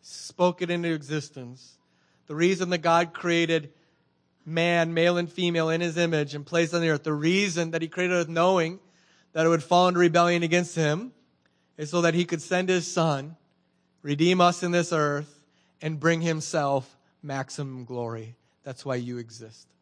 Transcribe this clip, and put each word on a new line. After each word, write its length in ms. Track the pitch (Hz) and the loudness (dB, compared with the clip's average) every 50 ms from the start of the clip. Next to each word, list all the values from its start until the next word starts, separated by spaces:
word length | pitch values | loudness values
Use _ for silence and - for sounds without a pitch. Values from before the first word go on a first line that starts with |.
| _ | _
spoke 580 | - - - - - - - 175 180 175 180 | -20 -18 -16 -16 -18 -4 0 0 0 0 -2
it 100 | 180 170 | -4 -4
into 220 | 175 175 170 170 165 | -4 -2 -2 -2 -4
existence, 840 | 156 147 135 151 151 143 - _ 135 123 120 127 131 - - _ _ _ _ _ _ _ _ _ _ _ | -4 -6 -6 -8 -8 -8 -8 _ -16 -16 -16 -18 -20 -20 -20 _ _ _ _ _ _ _ _ _ _ _
the 80 | _ 151 | _ -4
reason 360 | 151 170 180 190 175 185 180 | 0 2 2 2 0 -2 -2
that 80 | 180 175 | -2 0
God 360 | 156 170 165 170 175 170 170 | 2 4 4 4 2 0 -4
created 580 | - - 175 170 170 170 165 165 160 151 143 _ _ _ _ _ _ _ _ _ _ _ _ _ _ _ | -8 -2 0 2 2 2 2 0 -2 -2 -4 _ _ _ _ _ _ _ _ _ _ _ _ _ _ _
man, 500 | 156 160 165 165 175 175 170 165 165 165 | -6 -2 0 2 2 4 2 2 2 2
male 240 | 165 165 175 175 175 | 2 2 4 2 2
and 120 | 175 165 | -2 -4
female, 380 | 170 - 180 175 170 165 160 160 | -4 -2 -2 0 0 0 0 0
in 120 | 160 165 | 0 -2
his 160 | 175 170 160 | -2 -2 -2
image 380 | 165 175 170 165 151 151 143 139 | 0 0 0 0 0 -2 -2 -6
and 100 | 147 143 | -12 -12
placed 300 | - 170 170 170 156 160 | -2 0 0 0 2 0
on 60 | 175 | 0
the 100 | 170 165 | 0 0
earth, 120 | 156 143 - | 0 0 -2
the 100 | 156 151 | -4 -4
reason 600 | 147 147 160 180 196 202 202 165 170 170 165 160 | 0 0 2 2 2 2 0 0 -2 -4 -2 -2
that 100 | 165 160 | -4 -6
he 60 | 160 | -4
created 260 | - 180 180 180 180 | -4 -2 -2 0 2
earth 140 | 180 170 151 | 0 0 0
knowing 520 | 165 165 170 185 190 185 165 160 180 196 _ _ _ _ _ _ _ _ _ _ _ | 0 2 2 4 4 2 0 -2 -4 -10 _ _ _ _ _ _ _ _ _ _ _
that 120 | 160 160 | 2 4
it 40 | 165 | 4
would 140 | 170 160 151 | 4 2 2
fall 260 | - 180 175 180 180 | 4 4 6 6 4
into 120 | 180 175 | 4 4
rebellion 420 | 180 170 160 175 170 175 175 170 170 | 4 4 6 4 4 4 2 0 0
against 320 | 165 160 175 175 165 - | 2 0 0 0 0 -2
him 380 | 165 160 151 147 175 226 254 - _ _ _ _ _ _ _ _ _ _ _ _ | 0 0 0 0 -2 -4 -10 -14 _ _ _ _ _ _ _ _ _ _ _ _
is 140 | - 151 143 | -12 -10 -4
so 100 | 156 175 | -2 2
that 140 | 170 170 160 | 2 2 2
he 100 | 175 180 | 2 0
could 160 | 170 175 156 - | 0 -2 -8 -4
send 260 | - 185 180 185 185 | -2 -2 -2 0 2
his 180 | 185 180 175 | 0 0 0
Son, 500 | - - 180 160 165 147 139 135 151 165 _ _ _ _ _ _ _ _ _ _ _ _ _ _ | -2 -2 0 0 2 0 -2 -6 -10 -16 _ _ _ _ _ _ _ _ _ _ _ _ _ _
redeem 380 | 143 147 143 160 175 185 185 | -6 0 2 4 4 6 6
us 220 | 175 175 175 - 180 | 6 4 4 2 -4
in 100 | 175 175 | 0 0
this 200 | 175 170 170 170 | 0 0 0 0
earth, 500 | 156 151 147 143 143 151 147 _ _ _ _ _ _ _ _ _ _ | 0 0 0 -2 -4 -6 -10 _ _ _ _ _ _ _ _ _ _
and 200 | - 160 160 147 | -8 -8 -8 -2
bring 200 | 135 165 170 165 | 0 0 0 2
himself 760 | 165 170 160 156 151 - - 160 143 139 139 135 120 - _ _ _ _ _ _ - | 0 -2 -2 -2 -4 -4 -4 -2 0 0 0 -2 -2 -6 _ _ _ _ _ _ -12
maximum 640 | 147 139 135 135 - - - 143 135 131 127 123 | -8 -8 -8 -8 -8 -8 -10 -10 -10 -10 -12 -14
glory. 520 | 113 127 120 120 113 113 113 110 113 120 _ _ _ _ _ _ | -10 -8 -8 -6 -6 -8 -10 -12 -14 -18 _ _ _ _ _ _
That's 200 | 143 131 - - | -16 -16 -12 -8
why 120 | 139 131 | -6 -6
you 220 | 123 120 123 123 120 | -4 -4 -6 -8 -10
exist. 500 | 117 113 107 113 117 110 107 - - _ _ _ | -12 -14 -16 -20 -20 -20 -20 -20 -20 _ _ _